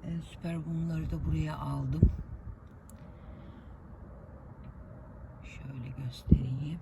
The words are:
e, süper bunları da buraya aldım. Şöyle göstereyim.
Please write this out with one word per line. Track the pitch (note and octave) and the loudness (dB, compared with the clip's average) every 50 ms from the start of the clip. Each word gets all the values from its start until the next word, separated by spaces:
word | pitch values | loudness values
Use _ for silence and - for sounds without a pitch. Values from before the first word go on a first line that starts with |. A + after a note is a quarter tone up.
| - | -2
e, | - E3+ E3+ | -2 -2 -2
süper | E3 - - - - E3+ E3+ E3 D#3 | -4 -6 -10 -6 -4 -2 -2 -2 -2
bunları | D#3+ E3 E3 E3 E3 E3 D#3+ D#3 - | 0 0 0 0 2 0 0 0 0
da | E3+ E3 - | 0 0 2
buraya | - D#3 D#3+ D#3 D#3 D3+ D3+ | 4 4 4 4 2 0 -2
aldım. | D3+ C#3+ C#3 C#3 C#3 C3 C3 D#3+ E3 - - - - - - - - - - - - - - - - - - - - - - - - - - - - - - - - - - - - - - - - - - - - - - - - - - - - - - - - - - - - - - - - - - - - | -2 -2 0 0 2 2 8 10 10 10 10 6 -6 -8 -10 -10 -8 -10 -12 -12 -12 -18 -18 -18 -16 -16 -16 -14 -14 -14 -14 -14 -14 -14 -14 -14 -14 -14 -14 -14 -14 -16 -16 -16 -14 -16 -14 -14 -14 -14 -14 -16 -16 -16 -16 -16 -14 -16 -14 -14 -14 -14 -14 -14 -14 -14 -14 -14 -14 -14 -14 -14 -14 -14 -14 -14 -14
Şöyle | - - - - C3+ C3+ C3 A#2+ C3 B2+ A#2+ C3+ | -14 -12 -12 -10 -8 -8 -8 -6 -8 -6 -6 -6
göstereyim. | B2 - - - - - C#3 C3 B2+ C3 C3 D3 D3 E3 F3 | -6 -6 -6 8 8 8 8 8 2 0 0 0 -2 -2 -4